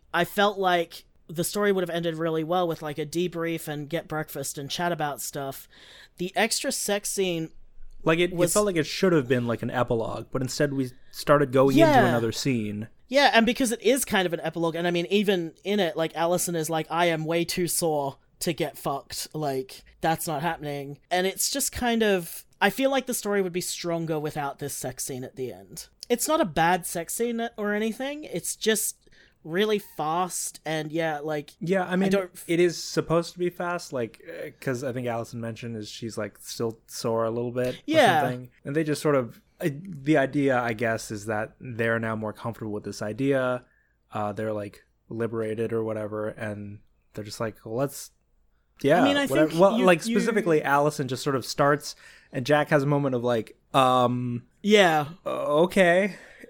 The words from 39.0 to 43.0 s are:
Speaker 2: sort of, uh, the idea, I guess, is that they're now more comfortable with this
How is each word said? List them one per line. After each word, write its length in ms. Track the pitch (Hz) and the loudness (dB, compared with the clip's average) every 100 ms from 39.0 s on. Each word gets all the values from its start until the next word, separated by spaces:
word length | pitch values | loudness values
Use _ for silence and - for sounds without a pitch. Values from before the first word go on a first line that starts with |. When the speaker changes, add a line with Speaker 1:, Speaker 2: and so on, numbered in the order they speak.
Speaker 2:
sort 100 | 156 | 2
of, 260 | 143 120 - _ - | 2 2 -6 _ -6
uh, 80 | 175 | -4
the 460 | 139 190 151 135 156 | -4 -8 -6 2 4
idea, 400 | 135 143 139 123 | 4 2 2 2
I 140 | 120 | 0
guess, 380 | 113 117 113 - | -2 -2 -2 -6
is 160 | 107 104 | -8 -4
that 260 | 107 110 - | -4 -4 -10
they're 380 | 127 113 113 113 | -10 -2 0 0
now 160 | 113 110 | -2 -4
more 180 | 107 | -6
comfortable 380 | 104 120 107 110 | -8 -10 -8 -8
with 140 | 104 104 | -6 -8
this 180 | 101 | -8